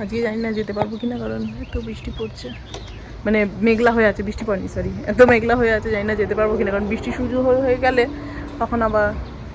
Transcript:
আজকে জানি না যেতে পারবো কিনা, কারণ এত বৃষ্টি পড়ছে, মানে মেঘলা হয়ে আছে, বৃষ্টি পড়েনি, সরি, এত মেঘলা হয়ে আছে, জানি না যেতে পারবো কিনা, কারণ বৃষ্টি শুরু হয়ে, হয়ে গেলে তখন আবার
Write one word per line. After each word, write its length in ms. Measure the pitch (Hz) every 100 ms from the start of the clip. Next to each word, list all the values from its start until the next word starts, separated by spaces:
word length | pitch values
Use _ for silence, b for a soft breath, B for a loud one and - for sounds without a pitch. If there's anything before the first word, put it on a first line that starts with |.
আজকে 160 | 208 226 233
জানি 140 | 220 226
না 40 | 214
যেতে 140 | 208 208
পারবো 180 | 208 220
কিনা, 140 | 240 240
কারণ 180 | 220 220 220 226
এত 120 | 254 240 226
বৃষ্টি 240 | 220 - 226
পড়ছে, 280 | 220 - 247 233 - - B B B - 208
মানে 140 | 214 202 196 220
মেঘলা 260 | 220 240 233
হয়ে 120 | 220
আছে, 100 | 196 208
বৃষ্টি 160 | - 226
পড়েনি, 200 | 196 190 -
সরি, 160 | 180 185 202
এত 80 | 214 247
মেঘলা 240 | 233 226 240
হয়ে 140 | 233 220
আছে, 100 | 214
জানি 120 | 214 208
না 40 | 214
যেতে 140 | 196 208
পারবো 140 | 214 220
কিনা, 120 | 196 202
কারণ 120 | 202
বৃষ্টি 180 | 226 - 233
শুরু 180 | 247 254 254
হয়ে, 140 | 254 269
হয়ে 120 | 254 254
গেলে 180 | 262 247 B B B B -
তখন 200 | 226 240 220
আবার 200 | 214 208 208 - - -